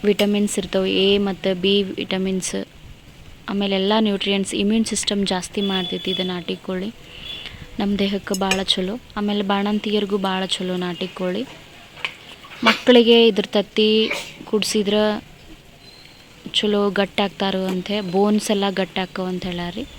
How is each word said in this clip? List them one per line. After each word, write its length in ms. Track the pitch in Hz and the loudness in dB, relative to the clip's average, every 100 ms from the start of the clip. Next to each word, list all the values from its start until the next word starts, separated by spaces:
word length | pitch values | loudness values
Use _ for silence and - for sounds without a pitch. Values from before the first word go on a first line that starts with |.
| 208 | 2
ವಿಟಮಿನ್ಸ್ 460 | 196 208 208 208 - | 2 2 2 2 0
ಇರ್ತವೆ, 300 | 196 190 190 190 | -2 0 2 2
ಎ 60 | 196 202 202 | 4 4 2
ಮತ್ತು 240 | 185 190 180 | -2 -2 0
ಬಿ 100 | 196 202 190 - | 2 2 0 -6
ವಿಟಮಿನ್ಸ್, 580 | 190 190 190 190 - 196 - - - - - - - - - | -4 -2 0 -2 -4 -6 -8 -16 -20 -20 -20 -20 -20 -16 -6
ಆಮೇಲೆ 240 | 202 202 196 | -2 0 0
ಎಲ್ಲ 120 | 190 214 220 | 2 4 2
ನ್ಯೂಟ್ರಿಯೆಂಟ್ಸ್, 460 | 196 196 196 190 - | 0 0 0 0 0
ಇಮ್ಯೂನ್ 260 | 202 226 220 | 2 2 0
ಸಿಸ್ಟಮ್ 320 | 208 - 202 196 | -2 -2 -2 0
ಜಾಸ್ತಿ 280 | 185 - - 202 | -2 -2 -4 -2
ಮಾಡ್ತೈತಿ 380 | 190 175 185 190 | -2 -2 -4 -4
ಇದು 100 | 190 185 | -2 -2
ನಾಟಿ 240 | 180 170 185 - | -4 -6 -8 -6
ಕೋಳಿ, 220 | 185 196 - - - - - - - - - | -6 -6 -10 -20 -18 -14 -14 -14 -16 -12 -4
ನಮ್ಮ 100 | 202 202 | -2 0
ದೇಹಕ್ಕೆ 320 | 196 196 - 196 | 0 -2 -2 -2
ಭಾಳ 140 | 190 190 190 | 0 0 -2
ಚಲೋ. 220 | - 185 247 - - | -2 -2 -6 -8 -4
ಆಮೇಲೆ 240 | 208 208 202 | -2 0 0
ಬಾಣಂತಿಯರಿಗೂ 640 | 202 202 208 208 208 202 202 190 | 0 2 0 0 0 0 0 0
ಭಾಳ 140 | 190 190 | -2 -4
ಚಲೋ 220 | - 185 185 | -4 -2 -2
ನಾಟಿ 240 | 180 170 185 - | -4 -4 -8 -4
ಕೋಳಿ. 240 | 180 190 262 - - - - - - - - - - - 226 | -4 -4 -6 -12 -20 -20 -20 -10 -10 -10 -20 -20 -20 0 2
ಮಕ್ಕಳಿಗೆ 480 | 220 - 247 233 233 226 | 4 6 6 8 8 6
ಇದ್ರ 160 | 202 202 208 | 4 0 -2
ತತ್ತಿ 320 | 202 - 220 220 220 - - - - | 0 2 4 4 2 -2 -8 -16 -4
ಕುಡ್ಸಿದ್ರ 440 | 214 - 220 202 208 214 208 - - - - - - - - - - - - - - | -2 0 0 2 2 0 -2 -8 -20 -20 -20 -20 -20 -20 -20 -20 -20 -20 -18 -6 -2
ಚಲೋ 220 | 214 208 202 196 | 2 2 2 2
ಗಟ್ಟಾಗ್ತಾರು 600 | 196 - 202 - 196 190 185 | 0 0 -4 -2 -2 0 -2
ಅಂತೆ, 260 | 185 180 208 190 | -4 -4 -4 0
ಬೋನ್ಸ್ 340 | 185 208 208 - 208 | 2 4 2 2 0
ಎಲ್ಲ 80 | 196 185 | 0 -2
ಗಟ್ಟಾಕ್ಕವ 460 | 185 - 180 - 185 | -4 -4 -4 -4 -4
ಅಂತ 100 | 180 185 | -4 -6
ಹೇಳಾರಿ. 320 | 175 175 196 277 | -6 -6 -8 -12